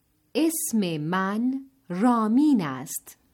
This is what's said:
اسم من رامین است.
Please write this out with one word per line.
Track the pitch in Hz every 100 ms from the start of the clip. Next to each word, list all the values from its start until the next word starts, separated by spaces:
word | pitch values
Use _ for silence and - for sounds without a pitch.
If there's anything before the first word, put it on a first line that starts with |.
| _ _ _ 240
اسم | 320 311 - 220 180 156
من | 156 185 190 214 247 269 - _ -
رامین | 180 247 233 214 240 302 247
است. | 151 131 - - - - _